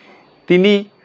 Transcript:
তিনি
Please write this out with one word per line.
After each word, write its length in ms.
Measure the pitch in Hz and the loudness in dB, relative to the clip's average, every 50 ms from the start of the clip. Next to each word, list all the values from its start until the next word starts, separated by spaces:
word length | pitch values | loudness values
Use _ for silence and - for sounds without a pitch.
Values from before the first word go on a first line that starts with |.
| _ - - _ _ _ _ _ _ | _ -20 -20 _ _ _ _ _ _
তিনি 380 | - 180 180 185 208 208 202 208 - _ _ | -2 -2 0 0 0 0 -2 -4 -10 _ _